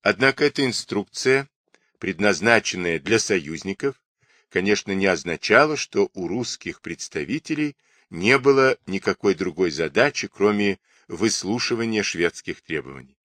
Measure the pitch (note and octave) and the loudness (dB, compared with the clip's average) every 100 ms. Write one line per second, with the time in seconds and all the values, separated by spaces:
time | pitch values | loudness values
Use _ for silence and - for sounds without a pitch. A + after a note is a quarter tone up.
0 | - F#2+ C3+ C3+ D3 - C3+ A2 - G2+ | 0 2 2 2 0 2 -2 -2 -4 -6
1 | G2 - C3 C3+ C#3 _ _ _ _ _ | -6 -4 2 2 0 _ _ _ _ _
2 | F#2 E2 G#2 E2+ G#2 A2+ - F#2 F2 E2 | -8 2 2 4 4 2 2 -4 -2 -4
3 | C#2+ A2 - G2 D2 E2 F#2+ G2 C#3 - | 0 0 2 -2 -2 -10 -8 -4 -6 -6
4 | _ _ _ _ _ F#2 F#2+ G#2 - G2 | _ _ _ _ _ -4 0 0 0 -2
5 | G2 F2 F2 E2 - A2 D3+ D3+ - - | 0 0 -2 -6 2 4 4 0 -4 -2
6 | G2+ - F2 G#2 A#2+ - - D#2 - E2+ | -2 -2 -6 -4 -6 -8 -12 -12 -12 -12
7 | - - D2 C#3+ - D3+ D3+ - _ _ | -10 -8 -6 -8 -6 -6 -6 -8 _ _
8 | _ E2+ G2 C#3 C3 C3+ C3 - - F#2+ | _ -2 2 4 6 6 4 2 -4 -4
9 | - - G#2 F2 F#2 D#2+ F2+ D2 D#2+ E2+ | -2 0 0 0 -2 0 -2 0 -2 2
10 | C#3 - - - G2+ G#2 G2+ F#2 _ _ | 0 0 -10 0 0 2 0 -2 _ _
11 | _ F2 A2 - F#2 A#2+ - A#2 A2+ A2 | _ -2 -2 -2 -4 -4 -2 -4 -2 -2
12 | G2 E2+ E2+ - - D#2 _ D#2+ C2 C2+ | -4 0 -2 -2 -12 -12 _ -8 -8 -18
13 | B1+ _ | -20 _